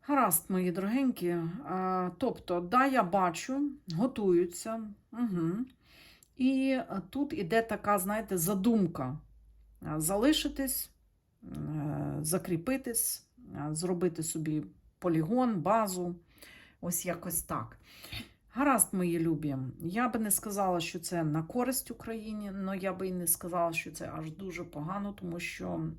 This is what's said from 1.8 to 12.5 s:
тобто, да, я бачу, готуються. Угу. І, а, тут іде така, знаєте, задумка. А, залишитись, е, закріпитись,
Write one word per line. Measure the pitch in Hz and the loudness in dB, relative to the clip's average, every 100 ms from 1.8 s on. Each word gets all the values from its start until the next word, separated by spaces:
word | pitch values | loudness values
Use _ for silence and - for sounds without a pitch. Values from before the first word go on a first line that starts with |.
| 185 185 180 170 | 0 0 -2 0
тобто, | 247 - - 175 | -2 -2 -2 -2
да, | 175 247 277 | 4 6 6
я | 262 | 4
бачу, | 185 196 180 165 - 269 294 - - | 4 4 4 0 -4 -2 -2 -4 -6
готуються. | 160 254 262 196 175 175 - 226 226 220 202 _ | 0 0 2 4 6 4 -2 -6 -6 -8 -14 _
Угу. | 226 240 180 165 196 254 - _ - - - _ - | -4 0 2 2 0 -4 -8 _ -20 -20 -20 _ 0
І, | 262 269 269 262 - | 2 4 2 0 0
а, | 196 | -6
тут | - 262 294 | -4 -2 -2
іде | - 175 226 | -2 2 2
така, | 226 202 208 208 | 2 -2 2 2
знаєте, | 185 214 220 185 | 2 -2 0 0
задумка. | 165 185 208 226 175 165 127 151 - - - - - - | 2 4 4 6 4 0 -4 -6 -10 -20 -20 -20 -20 -12
А, | 151 151 | -6 -2
залишитись, | 156 202 254 302 294 294 269 254 - _ _ _ _ _ | 0 4 4 4 0 -2 -2 -4 -8 _ _ _ _ _
е, | - 147 147 151 147 143 143 143 | -12 -6 -4 -4 -2 -2 -4 -4
закріпитись, | 156 180 175 | 0 -2 0